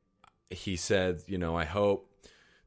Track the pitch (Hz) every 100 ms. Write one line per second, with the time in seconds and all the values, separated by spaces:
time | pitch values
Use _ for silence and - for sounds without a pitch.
0 | _ _ - _ _ 92 - 90 - 101
1 | 92 87 - 92 85 85 80 101 101 101
2 | - _ - - _ _